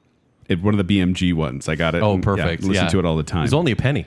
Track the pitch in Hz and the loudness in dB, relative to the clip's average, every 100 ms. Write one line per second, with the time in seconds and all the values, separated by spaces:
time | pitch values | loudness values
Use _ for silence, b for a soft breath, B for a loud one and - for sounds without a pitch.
0 | _ _ _ _ - 92 101 104 92 101 | _ _ _ _ -4 -2 0 0 2 2
1 | 90 90 92 82 76 69 - 78 82 85 | 2 0 0 0 -2 -4 -4 -2 0 2
2 | 104 95 101 98 80 82 95 95 85 95 | 2 2 0 0 0 -2 0 0 2 2
3 | 85 80 76 87 71 147 147 104 123 143 | 0 0 -2 -2 0 0 0 0 -2 -2